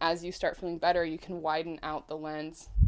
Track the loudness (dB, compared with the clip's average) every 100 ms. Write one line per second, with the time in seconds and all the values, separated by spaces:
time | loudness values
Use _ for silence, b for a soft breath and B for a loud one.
0 | 0 0 -2 -2 -2 -2 -6 0 2 4
1 | 2 -4 -8 -4 0 0 -2 -6 -6 -6
2 | -6 -8 -6 -6 -8 -10 -4 6